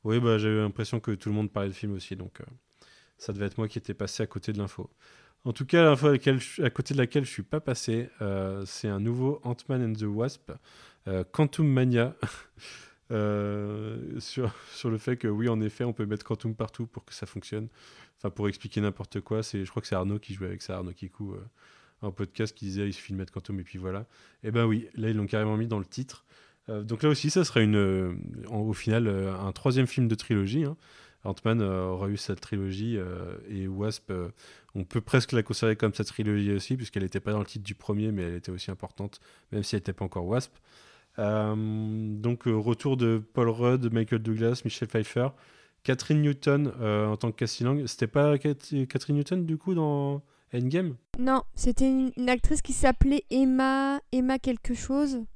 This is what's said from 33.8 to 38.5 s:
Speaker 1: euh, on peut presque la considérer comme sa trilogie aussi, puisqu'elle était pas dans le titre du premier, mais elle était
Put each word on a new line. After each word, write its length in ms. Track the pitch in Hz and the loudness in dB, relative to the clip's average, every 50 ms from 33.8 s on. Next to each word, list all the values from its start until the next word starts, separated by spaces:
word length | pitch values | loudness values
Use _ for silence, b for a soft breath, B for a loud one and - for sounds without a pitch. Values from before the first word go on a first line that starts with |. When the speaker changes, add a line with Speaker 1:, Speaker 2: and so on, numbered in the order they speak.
| 101 110 107 - _ - | -4 -4 -4 -6 _ -8
Speaker 1:
euh, 180 | 95 90 87 87 B B B B B B B B _ | -6 -6 -6 -8 B B B B B B B B _
on 100 | 98 92 | -8 -8
peut 160 | - - 117 | -2 -4 -4
presque 320 | - - - 131 117 - | -2 2 2 2 2 4
la 100 | 131 117 | 0 0
considérer 320 | 104 - 113 - - 110 110 | 2 0 -2 0 2 0 2
comme 200 | 104 - 107 - | 2 0 0 0
sa 100 | - 107 | -2 -6
trilogie 480 | - - - 107 107 104 104 101 101 | -4 -4 -4 0 0 2 2 2 2
aussi, 240 | 101 98 - - 131 | 0 0 0 -2 -4
puisqu'elle 260 | 131 113 - - 101 | -4 -4 -6 -4 -4
était 180 | 95 90 - 101 | -4 -2 -4 -4
pas 120 | - 104 | -2 -2
dans 60 | 104 104 | -2 -2
le 80 | 98 | -2
titre 180 | - - 110 98 | -4 -8 -12 -10
du 100 | 98 98 | -10 -12
premier, 380 | _ - - 104 104 107 110 | _ -4 -4 -2 0 0 -2
mais 100 | 107 98 90 | -2 -2 -4
elle 100 | 85 87 | -4 -6
était 180 | 87 - - | -6 -8 -8